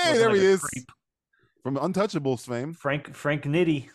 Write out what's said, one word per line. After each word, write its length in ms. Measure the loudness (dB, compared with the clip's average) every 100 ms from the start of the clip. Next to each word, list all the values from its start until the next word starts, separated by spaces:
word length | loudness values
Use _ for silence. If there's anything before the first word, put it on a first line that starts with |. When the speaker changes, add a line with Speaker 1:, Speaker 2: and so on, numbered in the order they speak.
Speaker 1:
Looking 140 | 2 4
Speaker 2:
there 100 | 4
Speaker 1:
like 60 | 4
Speaker 2:
he 60 | 4
Speaker 1:
a 40 |
Speaker 2:
is. 100 | 4
Speaker 1:
creep. 240 | 0 -10 -12 _ _ _ _ _ _ _
Speaker 2:
From 100 | -6 -2
Untouchables 680 | -2 0 -2 -2 -2 -2 -4
fame. 260 | -8 -8
Speaker 1:
Frank, 380 | -6 -4 -4 -6
Frank 300 | -8 -4 -2
Nitti. 460 | -2 0 2 0 -4